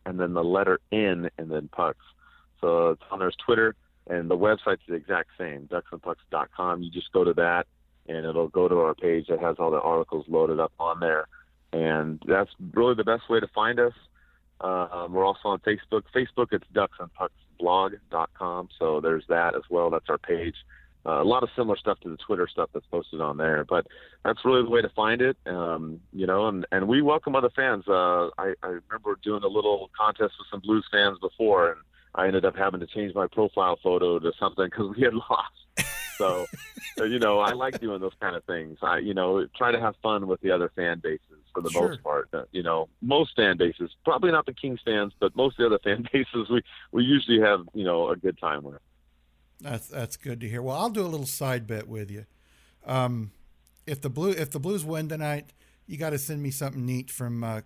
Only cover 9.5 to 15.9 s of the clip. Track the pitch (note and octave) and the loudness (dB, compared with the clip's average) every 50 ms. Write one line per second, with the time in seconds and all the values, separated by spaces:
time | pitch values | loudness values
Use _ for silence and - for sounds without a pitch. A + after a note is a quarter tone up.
9.5 | D#2+ - E2+ D#2+ D#2 D2 - E2 E2 E2 D#2+ - E2 D#2 D2 D#2+ E2 D#2+ D#2+ D#2+ | -2 0 0 0 0 2 2 2 2 0 0 -2 -4 -8 -4 0 2 2 2 2
10.5 | D#2 D#2+ D#2+ D#2 - - E2+ E2+ E2+ E2+ E2+ E2 D#2+ D#2 D#2+ - - - - _ | 2 0 -2 -2 -4 -4 -4 -4 -4 -2 0 0 0 0 -2 -4 -10 -20 -20 _
11.5 | _ _ _ _ - E2 D#2+ D#2+ D#2 D#2 D#2 D#2 D#2 D2+ - - F#2 G2 G2+ - | _ _ _ _ -4 -2 0 0 0 0 -2 -4 -6 -6 -2 0 2 2 2 -2
12.5 | - - F#2 E2+ D2+ G#2+ A#2+ B2+ B2 G#2+ G#2 A2+ A2+ A#2 - - A#2 A2 G#2 - | -6 -12 -14 -4 0 2 2 4 2 2 0 0 0 -2 0 0 0 0 0 0
13.5 | - G#2+ G#2+ A#2 B2 A#2+ A#2+ A#2+ - - - _ _ _ _ _ _ _ _ _ | -2 -2 -2 0 2 2 2 2 0 -4 -12 _ _ _ _ _ _ _ _ _
14.5 | _ - - F#2 F#2 F2+ F2 E2+ F2+ F2 F2 F2 F2+ F#2+ F#2+ G2 G2 - - G#2 | _ -6 -4 -2 -2 -2 -2 -4 -6 -8 -8 -4 0 2 2 2 2 0 -2 -2
15.5 | G2 F2+ - A2 G#2 G2 - - | -2 0 0 -2 -2 -2 -2 -2